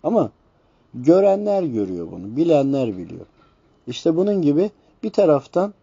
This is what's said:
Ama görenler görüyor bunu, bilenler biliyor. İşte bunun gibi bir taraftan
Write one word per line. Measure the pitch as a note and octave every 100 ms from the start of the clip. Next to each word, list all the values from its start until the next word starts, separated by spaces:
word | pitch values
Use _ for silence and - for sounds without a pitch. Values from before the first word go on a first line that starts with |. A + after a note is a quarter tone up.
Ama | D#3+ A3 A#2+ _ _ _ _ _ _
görenler | B2 B2+ F#3 G3 G3 G#3 G3
görüyor | E3 A2 F#2+ F2+ E2+
bunu, | F2 G2 B2
bilenler | E3+ D3 C#3 C#3 A#2+ F#2
biliyor. | E2+ E2+ - _ _ _ _ _ -
İşte | B2 E3
bunun | E3 G3 G3+
gibi | D3 D3 G3+ _ _ _
bir | G#3+
taraftan | - F#3 C#3+ - F3 G3+ -